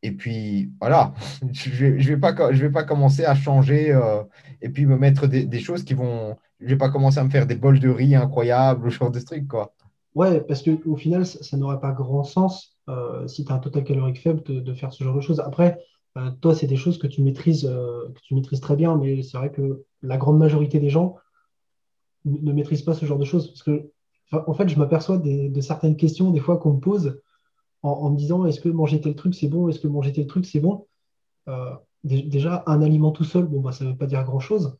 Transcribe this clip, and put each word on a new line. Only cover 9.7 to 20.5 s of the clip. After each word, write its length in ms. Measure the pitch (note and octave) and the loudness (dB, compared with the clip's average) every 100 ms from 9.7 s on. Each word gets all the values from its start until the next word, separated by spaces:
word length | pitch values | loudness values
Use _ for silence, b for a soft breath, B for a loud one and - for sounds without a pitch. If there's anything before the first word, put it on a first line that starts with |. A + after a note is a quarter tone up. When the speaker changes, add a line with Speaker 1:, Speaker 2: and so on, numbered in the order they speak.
| _ _ _ _ D3 | _ _ _ _ 0
Speaker 2:
Ouais, 260 | F#3+ E3 | 2 2
parce 200 | - C#3 | 0 -2
que 260 | - D#3+ D#3+ | 0 0 -2
au 80 | C#3+ | -2
final, 300 | D#3 F3 F3+ | 0 0 -2
ça, 160 | - | -6
ça 140 | - C#3+ | -8 -4
n'aurait 220 | C#3 C3+ | -4 -4
pas 120 | C#3 | -4
grand 320 | C3 B2+ C#3+ | -4 -2 -2
sens, 540 | C#3 - F#3 F#3 - _ - | -2 0 0 -2 -16 _ -12
euh, 380 | B2 A#2+ A#2 B2+ | -10 -8 -8 -10
si 180 | - C#3 | -10 -4
t'as 100 | C3 | -4
un 40 | |
total 240 | - C#3+ | -2 -6
calorique 380 | C3+ C3+ C3 C3 | -2 -2 -2 -2
faible, 220 | E3 D#3+ | -2 -2
de, 160 | D#3+ C3+ | -4 -8
de 140 | B2+ | -8
faire 200 | B2+ C3 | -8 -10
ce 100 | - | -6
genre 120 | C3 C3+ | -4 -4
de 60 | |
choses. 180 | C#3 D#3+ | -2 -4
Après, 400 | - C3+ F3 F3 B B _ - | -4 2 2 2 B B _ -10
euh, 120 | B2+ C3 | -8 -2
toi, 120 | E3 | 2
c'est 140 | D#3+ C#3 | 2 0
des 80 | C3 | 0
choses 240 | F3 E3+ | 0 -2
que 80 | C#3 | -4
tu 160 | - | 0
maîtrises, 420 | C3+ C3+ - D#3+ C#3 | 0 2 0 0 0
euh, 440 | B2+ B2 A#2+ A#2 | -4 -6 -8 -12
que 80 | - | -16
tu 140 | _ C3+ | _ -4
maîtrises 260 | C3 C3+ | -2 -6
très 140 | C3 D3 | -2 0
bien, 200 | E3 D#3 | 2 2
mais 280 | C3+ C3+ | 0 -2
c'est 140 | C3 B2+ | -6 -8
vrai 140 | C#3+ | -8
que 320 | - C#3 C3+ - _ | -4 -4 -6 -12 _
la 140 | C3 C3 | -6 -2
grande 200 | C3 D3+ | 4 6
majorité 420 | D#3 | 6